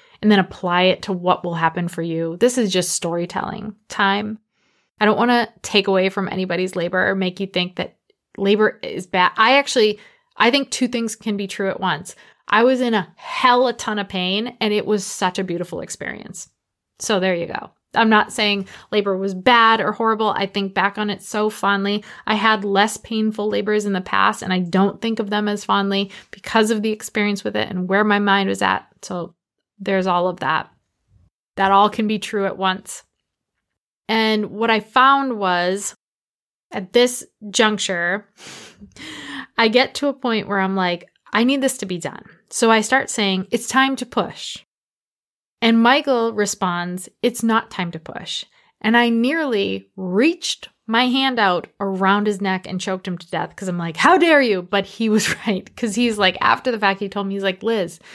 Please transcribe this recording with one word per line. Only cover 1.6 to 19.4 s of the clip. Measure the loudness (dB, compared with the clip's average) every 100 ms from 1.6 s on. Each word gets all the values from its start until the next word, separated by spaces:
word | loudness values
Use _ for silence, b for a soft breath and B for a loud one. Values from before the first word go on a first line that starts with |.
| -2 -2 -6
for | -6
you. | -4 -4 -4 2
This | 2 2
is | 0
just | 0 -2
storytelling | -2 -4 -4 -4 -6 -6 -8 -12 -14 -8
time. | -2 0 0 -4 -10 _ _ _ _ _ 0
I | 2
don't | 4
wanna | 4 2 0 _
take | -2 0 2
away | 2 2
from | 0 -4
anybody's | -4 -4 -2 -4 -4
labor | -2 0 0
or | 0
make | -2 -4
you | -4
think | -2 -4 -6
that | -8 _ _ _ _ -2
labor | 2 4 2 0
is | -8 -8 -2
bad. | 2 2 4
I | 4 4
actually, | 2 2 2 0 b b b 0
I | 2
think | 2 0
two | -2 -2
things | -2 -4 -6
can | -6 -4
be | -6
true | -4 -4
at | -2
once. | -2 -4 -8 b b b -6
I | 0
was | 2 2
in | 0
a | -2 -4 _
hell | -12 0 2 4 2
a |
ton | -2 -6 -6
of | -6
pain, | -6 -4 -4 -6 -4
and | -2
it | -2 0
was | -2 -4
such | -4 -4 -4
a |
beautiful | -4 -6 -8 -10
experience. | -10 -10 -10 -12 -14 -18 -20 _ _ _ _ -10
So | -4 0
there | 0 -2
you | -4
go. | -8 -12 _ _ 0
I'm | 4
not | 4 2
saying | -2 -2 -2 -6 B -4
labor | -2 0 -2
was | -4
bad | 0